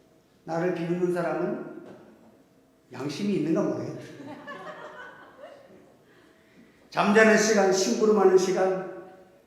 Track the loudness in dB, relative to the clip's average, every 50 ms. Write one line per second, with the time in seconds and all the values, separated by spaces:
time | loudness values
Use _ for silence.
0 | _ _ _ _ _ _ _ _ _ -6 -4 -2 -2 -2 -2 -2 -2 -4 -2 -2
1 | 0 -2 0 -2 -2 -2 -2 -4 -4 -4 -6 -6 -8 -12 -16 -18 -18 -20 -20 -20
2 | -20 -20 -20 -20 -20 -20 -20 _ _ _ _ _ _ _ _ _ _ _ -14 -10
3 | -8 -8 -6 -4 -2 -2 0 0 0 0 0 0 0 0 -2 -4 -6 -10 -10 -12
4 | -14 -18 -18 -18 -18 -18 -18 -18 -16 -16 -16 -16 -16 -16 -16 -16 -18 -18 -18 -18
5 | -18 -20 -20 -20 -20 -20 -20 -20 -20 -20 -20 -20 -20 -20 -20 -20 -20 -20 -20 _
6 | _ _ _ _ _ _ _ _ _ _ _ -20 -20 _ _ _ _ _ -4 0
7 | 2 4 6 6 8 8 6 6 4 4 4 4 4 4 2 2 0 0 0 2
8 | 2 4 4 6 6 6 6 6 4 2 0 0 0 0 0 -2 -6 -10 -14 -16
9 | -18 -18 -20 -20 -20 -20 -20 -20 _